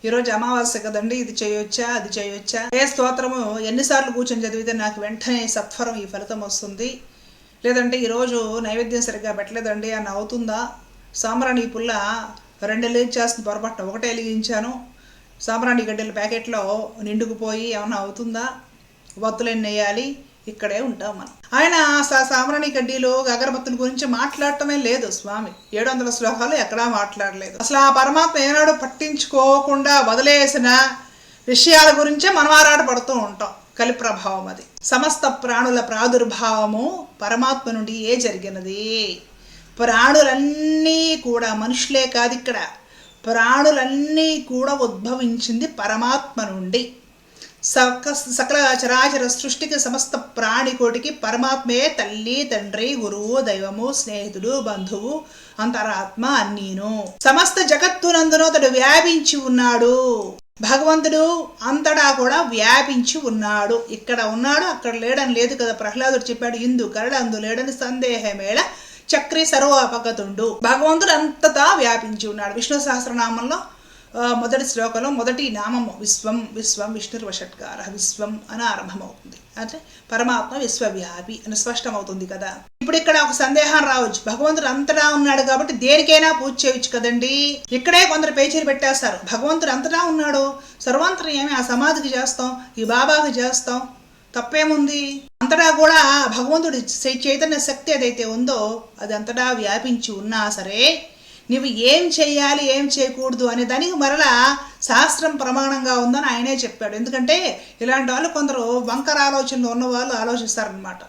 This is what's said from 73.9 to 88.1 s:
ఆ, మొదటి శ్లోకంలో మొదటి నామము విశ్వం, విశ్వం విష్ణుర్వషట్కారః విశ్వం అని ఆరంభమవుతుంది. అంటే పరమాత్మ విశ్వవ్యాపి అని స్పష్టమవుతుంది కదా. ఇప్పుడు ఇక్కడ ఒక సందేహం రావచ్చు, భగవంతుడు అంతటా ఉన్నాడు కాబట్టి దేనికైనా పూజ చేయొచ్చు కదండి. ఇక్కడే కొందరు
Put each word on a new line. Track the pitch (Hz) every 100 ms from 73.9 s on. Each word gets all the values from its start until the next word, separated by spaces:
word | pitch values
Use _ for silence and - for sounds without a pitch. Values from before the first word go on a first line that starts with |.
| - _ 233
ఆ, |
మొదటి | 240 240 233 269 -
శ్లోకంలో | 226 226 226 269
మొదటి | 269 240 254 277
నామము | 208 226 247 220 -
విశ్వం, | 208 - 220 233 220
విశ్వం | 214 220 - 208
విష్ణుర్వషట్కారః | 220 - 226 208 185 180 - - - 190
విశ్వం | 202 - - 208 214 -
అని | 220
ఆరంభమవుతుంది. | 226 202 185 196 185 - - - _ 226
అంటే | 226 320 - - _
పరమాత్మ | 226 247 233 - 269
విశ్వవ్యాపి | 240 - 220 190 175 175 190 220 214
అని | 214
స్పష్టమవుతుంది | 240 233 247 214 196 190 185
కదా. | 190 190 - - _
ఇప్పుడు | 254 330
ఇక్కడ | 320 311
ఒక | 285
సందేహం | 247 262 294 302 311
రావచ్చు, | 277 254 226 196 220 233
భగవంతుడు | 302 311 277
అంతటా | 262 285 302 294
ఉన్నాడు | 294 285 269
కాబట్టి | 262 262 311
దేనికైనా | 240 254 302 302 311 320
పూజ | 320 269 254 269
చేయొచ్చు | 254 - 247
కదండి. | 233 240 247 277 285 285 -
ఇక్కడే | 254 285 349
కొందరు | 359